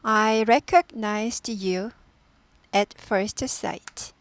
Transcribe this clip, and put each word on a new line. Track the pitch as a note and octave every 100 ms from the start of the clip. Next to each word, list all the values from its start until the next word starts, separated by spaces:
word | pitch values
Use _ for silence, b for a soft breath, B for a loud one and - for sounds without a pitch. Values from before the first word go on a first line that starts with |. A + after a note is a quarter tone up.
I | A3+ G#3+ A3 A3 A3
recognized | B3+ - F4 F4 A#3 G#3+ G#3 A3+ - -
you | G#3+ F#3+ F#3 G#3+ - _ _ _ _ _ _ _
at | G3+ G3+ -
first | - G3+ G#3 - B3+
sight. | - G3 - - - - _